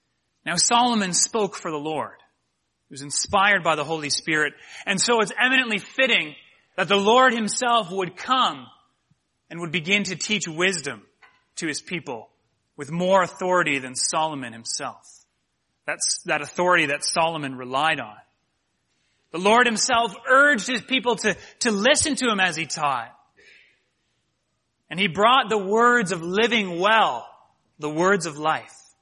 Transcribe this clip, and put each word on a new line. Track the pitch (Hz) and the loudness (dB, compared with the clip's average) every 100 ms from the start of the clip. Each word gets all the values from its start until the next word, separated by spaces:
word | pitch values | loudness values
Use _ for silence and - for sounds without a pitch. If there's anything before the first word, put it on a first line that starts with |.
| _ _ _ _ - | _ _ _ _ -6
Now, | 175 | -2
Solomon | - 233 247 233 185 | 2 4 4 2 0
spoke | 170 - 226 202 - | 0 0 0 -2 -4
for | 180 | -8
the | 156 | -6
Lord. | 147 156 107 - _ _ _ _ _ _ _ | -4 -4 -6 -10 _ _ _ _ _ _ _
He | |
was | 139 | -16
inspired | 143 - - 202 202 196 | -8 -6 0 2 4 4
by | 165 151 | 2 0
the | 143 | -2
Holy | 160 147 | -4 -4
Spirit. | - - 156 147 - - - - | -6 -2 0 -2 -4 -20 -14 -4
And | 196 | -2
so | 226 240 | 2 2
it's | 202 - | 0 0
eminently | 247 262 247 208 | 2 2 0 -4
fitting | - - 262 208 151 147 - _ _ - | -6 -2 2 2 -2 -10 -20 _ _ -6
that | 180 | 0
the | 202 | 2
Lord | 196 247 262 | 4 6 6
Himself | 233 208 - 247 233 185 | 4 -2 -2 0 0 0
would | 190 180 - | -4 -6 -6
come | - 262 220 143 120 _ _ _ _ _ _ _ _ | -2 0 0 -2 -14 _ _ _ _ _ _ _ _
and | 170 | -10
would | 170 | -6
begin | 165 156 202 | -6 -2 -2
to | 196 175 | -2 -8
teach | - 214 170 | -4 -4 -4
wisdom | 156 185 180 139 113 _ _ - _ _ - | -2 0 0 -6 -10 _ _ -20 _ _ -10
to | 165 | -6
His | 139 | -6
people | - 170 147 117 104 _ _ _ _ - | -8 -10 -8 -12 -12 _ _ _ _ -16
with | 139 | -8
more | 170 180 190 | -2 4 4
authority | 175 - 185 180 156 139 | 4 -2 0 2 2 0
than | 127 127 | -4 -6
Solomon | - 165 156 143 123 | -2 -2 -2 -4 -10
himself. | 113 113 - 135 107 - - _ _ _ _ _ _ - | -14 -12 -10 -10 -12 -20 -20 _ _ _ _ _ _ -8
That's | 165 - - 170 | -4 -4 -4 -4
that | 156 | -4
authority | 143 - 180 175 151 | -4 0 4 4 2
that | 143 | -2
Solomon | - 170 165 165 139 127 | -2 0 0 -2 -8 -10
relied | 127 131 160 151 | -4 -2 0 -2
on. | 113 104 _ _ _ _ _ _ _ _ _ _ _ | -4 -14 _ _ _ _ _ _ _ _ _ _ _
The | 165 | -2
Lord | 190 233 247 | 4 4 4
Himself | 214 - 233 233 - 269 | 0 0 0 0 -4 2
urged | 262 285 269 190 | 6 6 4 0
His | 247 | -6
people | - 262 247 226 | -2 -2 0 0
to, | 214 170 - _ | 0 -2 -8 _
to | 240 | -2
listen | 202 226 294 320 262 | 2 4 4 2 0
to | 247 | 0
Him | 208 | 0
as | 185 156 | 0 -2
He | 160 | -6
taught. | - 147 127 117 - _ _ _ - _ _ _ _ _ _ _ _ _ _ _ _ _ | -4 -2 -2 -6 -16 _ _ _ -20 _ _ _ _ _ _ _ _ _ _ _ _ _
And | 165 | -2
He | 202 | -2
brought | 156 214 262 226 | 2 4 4 2
the | 214 | -2
words | 190 220 240 240 185 | 0 2 4 4 0
of | 180 | -4
living | 170 190 226 226 196 170 | -2 0 2 0 -2 0
well, | 196 220 180 123 - - _ _ _ _ | 2 4 4 0 -8 -20 _ _ _ _
the | 151 | -6
words | 151 180 202 165 | 0 2 2 -2
of | 147 | -4
life. | 156 139 110 - - _ | -2 -2 -6 -20 -20 _